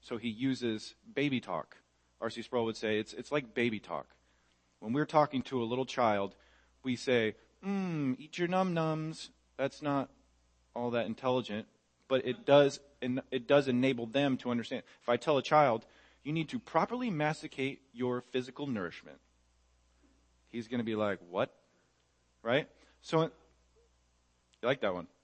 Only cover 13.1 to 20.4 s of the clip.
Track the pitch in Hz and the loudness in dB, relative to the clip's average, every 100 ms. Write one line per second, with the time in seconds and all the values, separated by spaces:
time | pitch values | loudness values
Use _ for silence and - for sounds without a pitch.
13.1 | 127 - 131 117 143 135 123 131 123 117 | -4 -2 -6 4 4 6 2 2 0 -2
14.1 | 123 143 131 127 120 113 127 - - - | 0 2 0 -2 -4 -4 -8 -10 -16 -2
15.1 | 120 - 147 - 151 143 113 - - - | 0 2 0 4 6 6 4 -4 -20 -20
16.1 | _ 135 160 156 127 - - 190 240 247 | _ -6 -4 -2 -6 -2 0 0 -2 -4
17.1 | 165 151 156 151 - 135 139 _ 117 123 | 0 -2 -2 -10 -6 -6 -6 _ -4 -2
18.1 | 123 - 127 127 - 143 117 87 - 78 | -2 -2 -4 -4 -8 -6 -4 -4 -8 -18
19.1 | 69 _ _ _ _ _ _ _ _ _ | -20 _ _ _ _ _ _ _ _ _
20.1 | _ _ _ | _ _ _